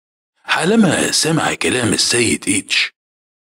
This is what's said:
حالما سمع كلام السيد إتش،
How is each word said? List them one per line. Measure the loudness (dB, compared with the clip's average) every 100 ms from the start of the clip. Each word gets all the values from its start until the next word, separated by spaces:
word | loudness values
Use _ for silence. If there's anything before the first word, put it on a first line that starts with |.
| _ _ _ _
حالما | -4 -2 2 4 4 2 0
سمع | 0 0 0 -2
كلام | -2 -2 0 0
السيد | 0 0 0 0 -2 -2
إتش، | -4 -2 -2 -4 -8 _ _ _ _ _